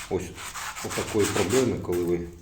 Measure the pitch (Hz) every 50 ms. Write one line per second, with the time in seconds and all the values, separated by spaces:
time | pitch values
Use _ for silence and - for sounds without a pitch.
0 | - - 98 87 90 82 80 - - - - - - - - - - 110 - 113
1 | 95 - - 107 98 98 101 104 92 92 117 131 127 110 90 - - - 87 87
2 | 87 85 87 82 - - - -